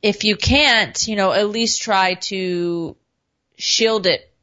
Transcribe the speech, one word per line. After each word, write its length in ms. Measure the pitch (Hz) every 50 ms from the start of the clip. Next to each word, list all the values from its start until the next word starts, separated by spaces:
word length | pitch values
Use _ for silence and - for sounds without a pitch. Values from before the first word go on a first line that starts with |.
| -
if 220 | 214 202 - -
you 120 | 214 208
can't, 680 | - - - 240 277 302 285 240 220 208 - - - - -
you 80 | 214
know, 160 | 208 196 190 143
at 160 | 190 208 208
least 340 | 208 226 233 220 - - -
try 320 | 233 208 190 190 185 185
to 840 | 180 - - 196 190 185 180 180 175 175 175 170 170 165 160 - _ _ _ _ _ _ _ _ _ _ _ _ _
shield 480 | - - - - 233 226 220 220 180
it 240 | 185 156 - - _ _ _